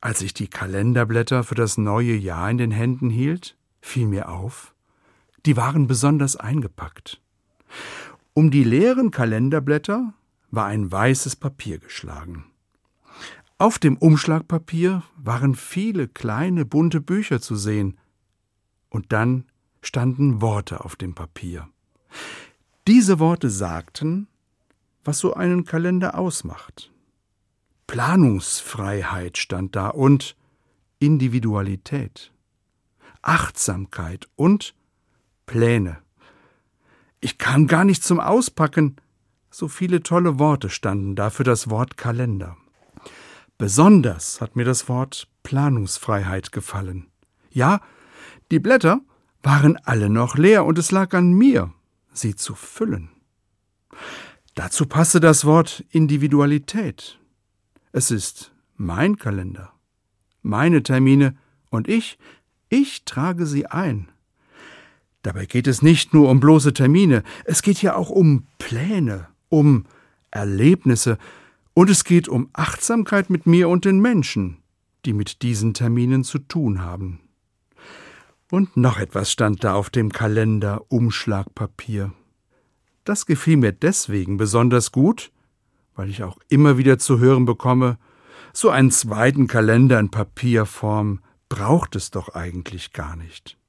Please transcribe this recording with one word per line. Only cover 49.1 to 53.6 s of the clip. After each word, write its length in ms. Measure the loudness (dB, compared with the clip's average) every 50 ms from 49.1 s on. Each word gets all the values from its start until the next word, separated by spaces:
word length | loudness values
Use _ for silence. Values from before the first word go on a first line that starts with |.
| _ _ _ _ _ _ _
waren 320 | 2 2 6 6 4 4 2 _
alle 260 | -4 -2 0 2 2
noch 280 | 2 2 0 0 0 2
leer 260 | 4 6 6 6 4
und 140 | 2 0 0
es 140 | 0 0
lag 220 | 0 0 0 0 2
an 200 | 2 4 4 6
mir, 400 | 6 6 6 4 4 0 -2 -8 _ _ _ _ _ _ _ _
sie 240 | -6 -6 -6 -4 -4
zu 180 | -8 -12 -12
füllen. 540 | -14 -16 -20 -8 -6 -6 -4 -4 -6 -8 -12 _ _ _ _ _ _ _ _ _ _